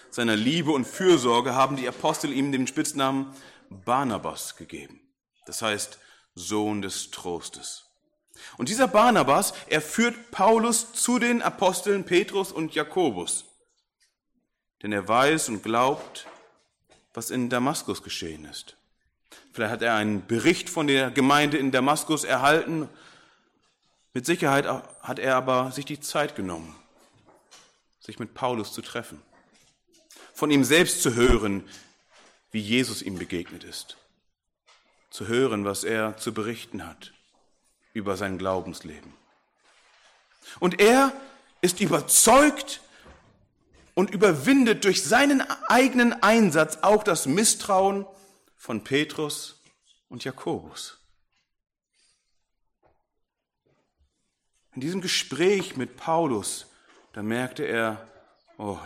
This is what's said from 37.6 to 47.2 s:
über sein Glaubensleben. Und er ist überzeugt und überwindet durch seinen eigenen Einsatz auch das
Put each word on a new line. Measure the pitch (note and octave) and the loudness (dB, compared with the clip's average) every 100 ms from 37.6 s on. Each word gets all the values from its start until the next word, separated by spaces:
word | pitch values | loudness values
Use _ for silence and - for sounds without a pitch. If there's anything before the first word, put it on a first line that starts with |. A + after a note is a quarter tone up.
| _ _ _ | _ _ _
über | A2+ G2+ F#2+ | -8 -6 -4
sein | G2+ F#2+ | -4 -4
Glaubensleben. | F#2+ F#2+ F2 D#2+ - D2+ - C2 _ _ _ _ _ _ _ _ _ _ _ _ - - | -2 -4 -4 -12 -16 -18 -20 -20 _ _ _ _ _ _ _ _ _ _ _ _ -20 -2
Und | F3+ F3+ | 0 4
er | G#3+ B3+ C4+ - - - _ _ | 6 6 4 0 -14 -20 _ _
ist | F3+ - | -2 0
überzeugt | F3+ D#3 C#3 - - B3+ D4+ D4 - - - - - - _ _ _ _ _ _ _ | 0 0 2 4 6 8 6 4 -6 -14 -16 -20 -20 -20 _ _ _ _ _ _ _
und | - G3 | -2 -2
überwindet | F#3+ G3+ D#3 C#3+ C#4 A#3 G#3 G3+ | 4 4 4 4 4 4 4 2
durch | F#3 | 0
seinen | C#3 A3+ C#4+ C#4 | 2 4 4 2
eigenen | - - - A3+ C4 B3+ A#3+ - | 0 -4 2 4 4 4 2 4
Einsatz | F#3+ A3+ G#3 D3+ D#3 - | 4 6 6 4 2 2
auch | F#3 G#3 | 4 4
das | G#3 E3 | 4 0